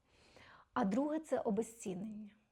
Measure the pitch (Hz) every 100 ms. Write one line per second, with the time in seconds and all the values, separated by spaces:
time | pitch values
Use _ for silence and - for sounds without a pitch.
0 | _ _ - - - - - - 208 202
1 | 294 311 311 254 - 202 226 - - 180
2 | 214 214 214 - _